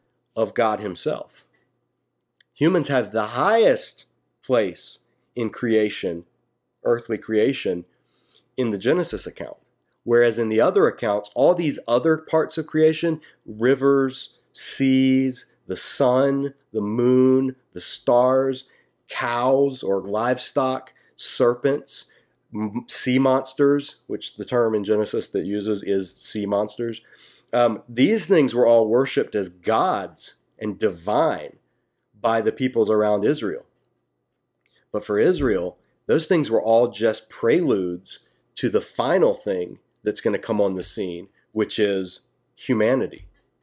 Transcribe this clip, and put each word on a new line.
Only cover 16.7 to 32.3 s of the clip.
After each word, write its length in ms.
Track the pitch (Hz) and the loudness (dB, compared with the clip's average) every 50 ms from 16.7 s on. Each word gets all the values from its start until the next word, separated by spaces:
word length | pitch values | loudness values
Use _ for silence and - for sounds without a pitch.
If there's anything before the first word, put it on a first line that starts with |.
| - | -6
the 100 | 110 104 | -4 -4
moon, 760 | 104 110 120 120 127 127 127 127 131 131 131 135 131 127 - _ _ _ | -2 -2 0 2 4 4 6 6 4 4 2 2 -2 -6 -10 _ _ _
the 80 | - | -12
stars, 880 | - - - - - 135 123 120 127 127 131 131 135 135 131 120 - - _ _ _ _ _ _ _ _ | -10 -10 -10 -6 0 2 2 4 4 4 2 2 0 0 -4 -6 -10 -18 _ _ _ _ _ _ _ _
cows 720 | - - 139 120 120 120 123 131 135 135 143 139 131 127 - | -10 -8 -6 -4 -4 -2 0 2 2 2 2 0 -2 -4 -4
or 180 | 95 98 98 | -4 -4 -4
livestock, 920 | 92 101 101 107 117 123 127 123 - - - 143 131 131 127 127 - - _ _ _ _ _ | -4 -4 -4 -2 -2 -2 -2 -2 -4 -4 -2 -2 -2 -2 -2 -6 -8 -14 _ _ _ _ _
serpents, 960 | - - - - - 127 120 120 123 - 139 120 - - - - - - - _ _ _ _ _ _ _ _ - | -10 -10 -8 -2 2 2 2 2 2 0 -2 -2 -2 -6 -10 -12 -12 -12 -14 _ _ _ _ _ _ _ _ -8
m-, 300 | 104 107 104 101 120 117 | -8 -8 -6 -6 -10 -10
sea 320 | - - - - 131 127 131 | -8 -8 -6 -2 0 0 2
monsters, 840 | 135 131 131 131 131 - - - 143 143 143 143 139 - - - _ | 4 4 2 2 0 -4 -2 2 2 2 2 2 -2 -6 -14 -16 _
which 300 | - 113 - - - - | -12 -10 -10 -10 -14 -12
the 80 | - 101 | -14 -10
term 300 | - 127 123 117 113 110 | -4 0 0 0 2 0
in 100 | 107 101 | -2 0
Genesis 440 | 104 107 104 107 - - 117 107 - | 0 0 0 0 -2 -4 -6 -6 -4
that 160 | - 98 80 | -6 -4 -4
uses 360 | 92 101 104 101 110 104 98 - | -4 -4 -4 -2 -4 -4 -4 -2
is 320 | 98 101 95 95 - - | -2 -2 -2 -2 -6 -10
sea 300 | - - - - 107 101 | -12 -10 -8 -6 -6 -4
monsters. 540 | 98 104 101 107 107 - - 120 117 110 - - _ - _ - - - _ _ _ - | -2 -2 -2 -2 -4 -6 -8 -8 -8 -8 -12 -16 _ -20 _ -20 -20 -20 _ _ _ 0
Um, 300 | 123 120 117 110 95 - - | 2 2 2 0 -2 -10 -10
these 380 | 117 117 131 196 220 214 160 | 0 2 2 2 2 0 2
things 280 | 156 190 165 143 120 113 | 2 4 4 4 2 2
were 120 | 123 123 | 2 4
all 220 | 117 117 117 113 107 | 6 6 6 6 4
worshipped 460 | 113 123 135 135 - 143 113 - - | 4 2 2 2 0 -2 -2 0 -2
as 140 | 104 95 90 | -4 -4 -4
gods 920 | 90 90 _ 107 110 117 165 185 151 101 95 87 - - - - - _ _ _ _ _ | -8 _ _ 0 2 2 2 2 0 -2 -4 -8 -12 -14 -16 -16 -16 _ _ _ _ _
and 200 | 113 104 98 85 | -8 -8 -6 -2
divine 800 | 110 104 90 82 82 101 107 135 160 - 107 82 76 71 - _ _ _ _ _ _ _ _ _ _ _ _ 107 | -2 -2 -2 -4 -4 0 0 2 2 0 0 -4 -8 -14 -16 _ _ _ _ _ _ _ _ _ _ _ _ _
by 200 | - 113 | -2 0